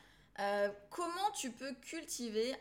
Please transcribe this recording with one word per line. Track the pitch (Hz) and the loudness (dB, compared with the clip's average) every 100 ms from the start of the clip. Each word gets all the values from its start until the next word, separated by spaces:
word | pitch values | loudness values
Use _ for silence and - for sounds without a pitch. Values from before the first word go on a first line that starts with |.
| - - - - | -20 -20 -14 -2
Euh, | 202 202 202 202 - | 2 4 4 2 -8
comment | - 339 349 403 | -2 -2 2 0
tu | 415 262 | 2 -4
peux | 220 269 262 | -4 -6 -8
cultiver | - 330 302 - 240 214 233 262 | -8 -8 -6 -4 0 2 2 0